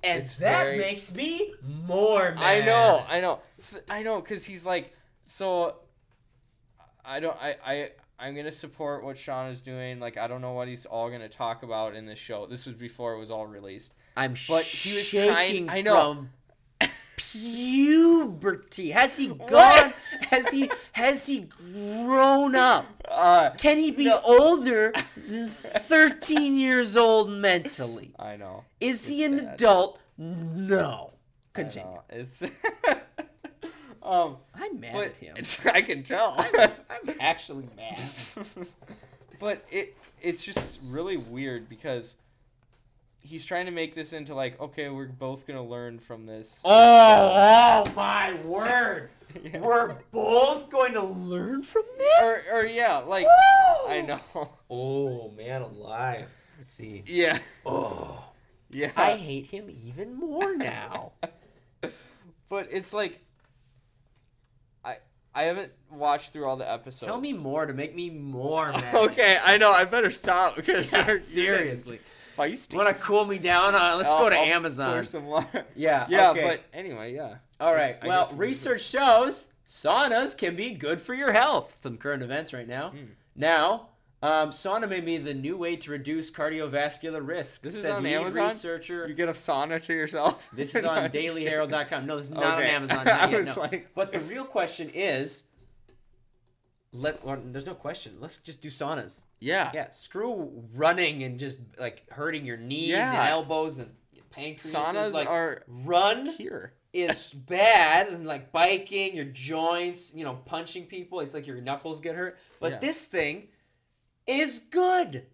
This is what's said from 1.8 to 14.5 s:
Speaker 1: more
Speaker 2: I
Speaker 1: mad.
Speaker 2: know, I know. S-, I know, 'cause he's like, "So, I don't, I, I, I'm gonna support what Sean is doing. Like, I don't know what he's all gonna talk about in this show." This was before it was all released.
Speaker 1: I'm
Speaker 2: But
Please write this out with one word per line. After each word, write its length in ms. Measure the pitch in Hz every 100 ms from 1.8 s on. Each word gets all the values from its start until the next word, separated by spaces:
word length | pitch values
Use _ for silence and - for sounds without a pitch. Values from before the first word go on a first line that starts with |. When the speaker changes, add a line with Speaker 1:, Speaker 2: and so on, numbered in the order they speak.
| 175
Speaker 1:
more 480 | 185 214 208 180 165
Speaker 2:
I 220 | 175 208
Speaker 1:
mad. 60 | 220
Speaker 2:
know, 380 | 233 226 160 -
I 120 | 170
know. 180 | 180 - _ -
S-, 220 | - 202 -
I 140 | 208
know, 180 | 220 208
'cause 240 | 175 202
he's 200 | - 190 175
like, 260 | 180 175 _ _ _
"So, 520 | - - 190 180 170 - _ _ _ _ _ _ _ _ _ _ _ _
I 140 | - 135
don't, 160 | 160 -
I, 160 | 143 139 131
I, 240 | 143 147 - _ -
I'm 180 | 131 143
gonna 160 | 151
support 500 | 151 151 - 147 143
what 120 | 131 131
Sean 320 | - 131 131
is 100 | 127
doing. 360 | 131 127 127 123
Like, 160 | 120 113
I 80 | 117
don't 140 | 127
know 100 | 127
what 160 | 123 123
he's 160 | 120 -
all 240 | 117 117
gonna 180 | 120 107
talk 340 | - 120 117
about 340 | 120 110 110 107
in 100 | 107
this 120 | 107
show." 280 | - 107 98
This 200 | 123 135
was 80 | 117
before 380 | 120 - 117
it 40 | 110
was 120 | 110
all 160 | 110 107
released. 480 | 104 98 98 - _ _ -
Speaker 1:
I'm 180 | 131 123
Speaker 2:
But 140 | -